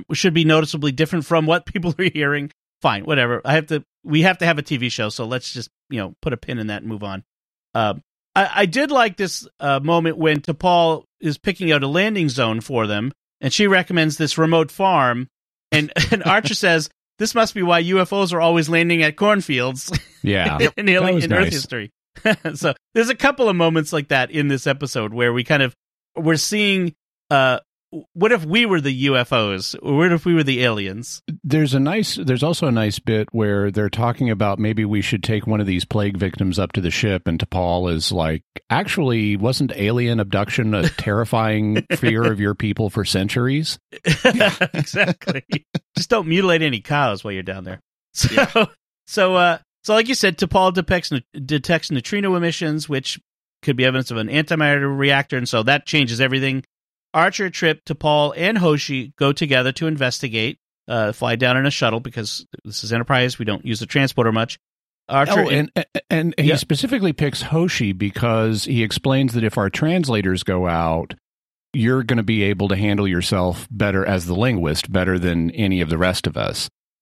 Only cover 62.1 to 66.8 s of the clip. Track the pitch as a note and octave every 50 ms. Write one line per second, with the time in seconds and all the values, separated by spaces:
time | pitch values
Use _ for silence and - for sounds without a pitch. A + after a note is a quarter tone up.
62.1 | - B2 G#2+ G#2+ - - - _ - - - G#2+ G#2+ - - G#2+ A#2 A#2 A#2 -
63.1 | C#3+ B2+ B2 B2+ B2 - A#2+ G#2 G2+ - - - A2 G#2 A2+ - - D3 C#3 C3
64.1 | - - A#2 A2+ A2 A2+ A2+ A#2 - - _ _ _ _ _ _ _ _ _ -
65.1 | B2+ C#3 C#3+ D3+ D#3+ - D#3 - E3+ C#3+ D3+ B2+ - - - - - - - -
66.1 | - D#3+ D#3 E3+ - - - D#3 D#3+ C#3 - - D#3 C#3